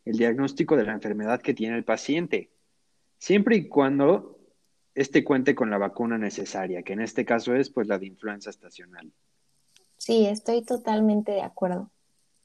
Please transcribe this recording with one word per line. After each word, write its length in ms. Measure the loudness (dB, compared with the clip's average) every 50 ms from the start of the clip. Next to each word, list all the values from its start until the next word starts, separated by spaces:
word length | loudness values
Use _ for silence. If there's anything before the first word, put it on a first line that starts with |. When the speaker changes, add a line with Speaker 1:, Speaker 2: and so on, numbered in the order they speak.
| _
Speaker 1:
el 140 | -4 0 2
diagnóstico 580 | 2 2 2 0 -2 -2 -2 -2 0 2 4
de 80 | 2 2
la 80 | 0 -2
enfermedad 480 | -6 -6 -6 -6 -4 -2 -2 -2 -2
que 140 | 0 -2 -2
tiene 220 | -2 -2 -4 -4
el 80 | -4 -2
paciente, 640 | -2 -2 -2 0 -2 -2 -2 -2 -2 -4 -4 -4 -8 _ _ _ _ _ _ _ _ _ _ _ _ _ _
siempre 380 | -2 2 4 4 6 6 4
y 100 | 4 2
cuando 720 | 2 2 2 2 4 4 4 6 6 4 4 0 -6 -16 -20 _ _ _ _ _ _ _ _ _ _ _
éste 300 | -2 -2 2 2 2 2
cuente 320 | 4 2 2 2 2 2
con 140 | 2 0 0
la 80 | 0 0
vacuna 400 | 0 -2 -2 -4 -4 -2 -2 -2
necesaria, 640 | -4 -4 -6 -6 -10 -8 -6 -6 -6 -4 -6 -8 -8
que 100 | -8 -6
en 80 | -6
este 240 | -6 -4 -4 -4 0
caso 320 | 0 0 0 0 0 0
es, 140 | 0 0 0
pues, 180 | -2 -4 -2 -2
la 100 | -2 -4
de 80 | -4
influenza 440 | -8 -14 -12 -10 -10 -10 -10 -12 -16
estacional. 600 | -16 -16 -20 -20 -20 -20 -20 -20 -20 -20 -20 -20 -20 _ _ _ _ _ _ _ _ _ _ _ _ _ _ _ _
Speaker 2:
Sí, 300 | _ -4 0 4 4 4
estoy 360 | 4 2 -2 -2 -2 -2 -2 -2
totalmente 720 | -2 -6 -4 -2 -2 0 2 4 4 2 2 0 -2 -2
de 100 | -4 -4
acuerdo. 480 | -6 -6 -4 -4 -2 -2 -4 -8 -10 _ _ _ _ _ _ _ _ _ _ _